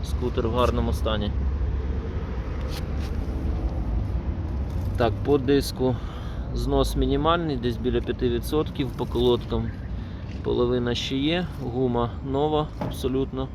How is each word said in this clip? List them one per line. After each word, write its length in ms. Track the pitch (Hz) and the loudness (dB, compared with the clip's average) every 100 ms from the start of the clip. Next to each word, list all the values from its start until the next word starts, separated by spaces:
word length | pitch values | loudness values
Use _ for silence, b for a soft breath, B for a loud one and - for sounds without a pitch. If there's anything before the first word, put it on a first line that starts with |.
скутер 440 | - - 123 123 117 | -2 -2 0 0 2
в 60 | |
гарному 380 | 120 120 120 120 | 4 4 4 2
стані. 400 | 110 110 107 101 101 - - - - - - - - - - - - - - - - - - - - - - - - - - - - - - - - - - - - | 0 2 2 2 0 0 0 0 0 -2 -2 -2 -4 -4 -4 -4 -4 -2 -4 -2 -2 -2 -2 -2 -2 0 0 0 -2 0 0 0 -2 -2 -2 -2 -2 -2 -2 -2 2
Так, 160 | 117 104 | 2 2
по 140 | 135 143 | 2 2
диску 580 | 127 143 - - 127 120 B B B B B | 4 4 2 0 0 0 B B B B B
знос 420 | 120 120 139 131 139 | -2 2 2 2 2
мінімальний, 600 | 131 139 156 170 165 131 | 2 2 4 4 2 0
десь 200 | 120 113 | 0 0
біля 240 | 120 117 | 0 0
п'яти 280 | 110 - 127 | 0 0 2
відсотків, 600 | 120 - 151 156 - 127 | 0 0 0 0 -2 -4
по 160 | 113 123 | -2 -2
колодкам 640 | 117 123 120 - 117 113 - - B B B B - | 2 4 4 2 -2 -2 -6 -6 B B B B -6
половина 520 | - 120 123 123 120 | -2 2 2 2 0
ще 220 | 120 - 135 | -2 -2 0
є, 300 | 143 175 165 139 | 0 0 -2 -4
гума 480 | 127 120 131 120 117 - 139 | -4 0 2 2 0 -2 -2
нова 380 | 147 151 151 151 - - | 0 2 2 0 -4 -4
абсолютно. 600 | - 127 131 135 131 131 | -2 0 0 0 -2 -6